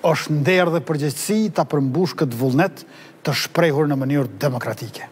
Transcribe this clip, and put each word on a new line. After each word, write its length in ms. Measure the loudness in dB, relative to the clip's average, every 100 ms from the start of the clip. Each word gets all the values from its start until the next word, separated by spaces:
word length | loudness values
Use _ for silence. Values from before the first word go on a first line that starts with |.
Është 320 | 2 0 0 0
nder 300 | 4 4 4
dhe 80 | 0
përgjegjësi 680 | -2 -2 -2 -4 -2 0 2
ta 80 | 0 0
përmbush 460 | 0 2 0 -2 0
këtë 200 | -2 0
vullnet 420 | 0 2 2 -2 -20 -20 -20 -8
të 120 | -4 -4
shprehur 420 | -2 2 2 2 0
në 80 | 0
mënyrë 320 | 0 0 0 -2
demokratike. 640 | -2 -2 -6 -8 -10 -12 -18